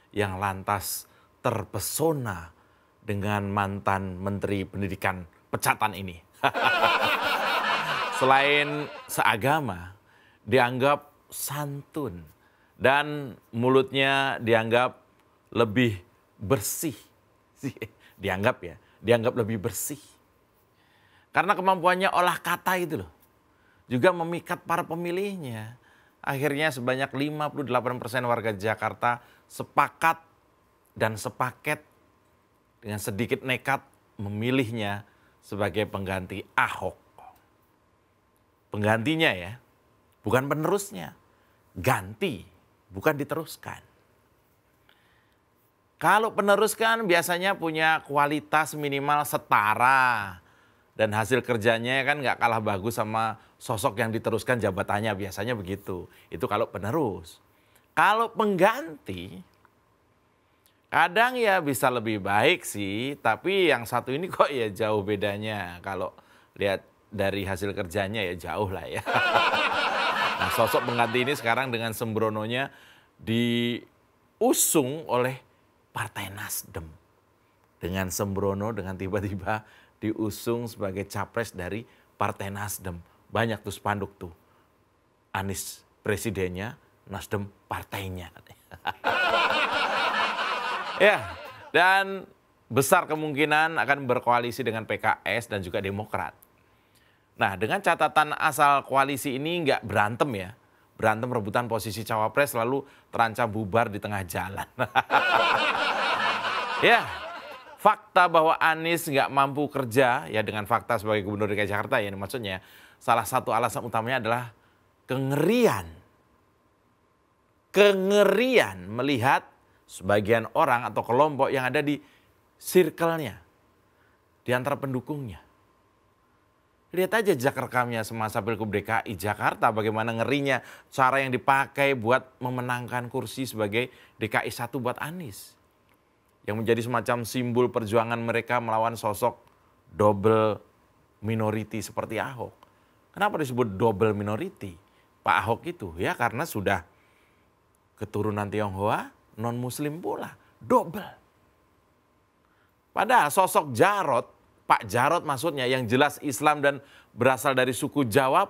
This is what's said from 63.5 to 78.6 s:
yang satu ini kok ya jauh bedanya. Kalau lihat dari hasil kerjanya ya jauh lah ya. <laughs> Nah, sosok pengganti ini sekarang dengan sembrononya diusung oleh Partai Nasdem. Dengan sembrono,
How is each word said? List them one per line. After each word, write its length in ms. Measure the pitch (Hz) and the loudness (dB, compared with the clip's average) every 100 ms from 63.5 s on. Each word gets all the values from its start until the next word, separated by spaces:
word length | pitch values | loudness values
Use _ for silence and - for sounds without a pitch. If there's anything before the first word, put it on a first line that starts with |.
| 196 175 | 2 4
yang 160 | 123 110 | 2 0
satu 240 | 123 120 | -4 -2
ini 160 | 139 185 | -6 -4
kok 240 | - 196 | 2 2
ya 160 | 139 110 | 2 -2
jauh 320 | 95 107 107 | 0 0 0
bedanya. 800 | 98 104 104 101 107 104 90 87 | 0 0 -2 -4 -6 -6 -8 -10
Kalau 320 | 95 92 92 - _ _ _ - | -8 -6 -6 -10 _ _ _ -4
lihat 240 | 98 95 - _ - | -2 -2 -6 _ -10
dari 320 | 98 98 98 | -2 -2 0
hasil 320 | 92 92 101 | -4 -4 -4
kerjanya 480 | 95 87 98 98 110 | -4 -4 -4 -2 -2
ya 160 | 92 90 | -4 -6
jauh 320 | 82 87 98 | -6 -4 -4
lah 160 | 92 65 | -4 -6
ya. 160 | 78 - | -6 -2
<laughs> 40 | - 359 330 349 302 294 294 269 269 269 - - - | 0 2 2 2 0 -2 -2 -2 -2 -2 -2 -2 -2
Nah, 160 | - | -2
sosok 320 | - 110 147 123 | 0 2 2 0
pengganti 400 | 120 117 123 123 | 0 0 0 -2
ini 80 | |
sekarang 400 | 147 117 117 131 | -2 0 0 0
dengan 240 | 117 113 110 | -4 -4 -6
sembrononya 720 | 117 107 110 107 107 123 139 - - - _ _ | -4 0 -2 -2 -4 -4 -6 -10 -20 -20 _ _
diusung 1900 | 113 113 120 120 120 117 - _ _ _ _ - 240 - - 170 127 156 143 | -2 0 2 0 -2 -4 -10 _ _ _ _ 0 2 2 2 2 0 -4 -2
oleh 320 | 123 123 131 _ _ _ _ _ | 0 0 -4 _ _ _ _ _
Partai 400 | - 110 - 95 | -8 -8 -10 -12
Nasdem. 560 | 98 98 - - 82 80 78 _ _ _ _ _ _ _ - | -10 -10 -10 -10 -12 -12 -18 _ _ _ _ _ _ _ -10
Dengan 320 | 85 95 92 | -6 -4 -2
sembrono, 560 | - 101 98 98 98 | -2 -2 0 -2 -2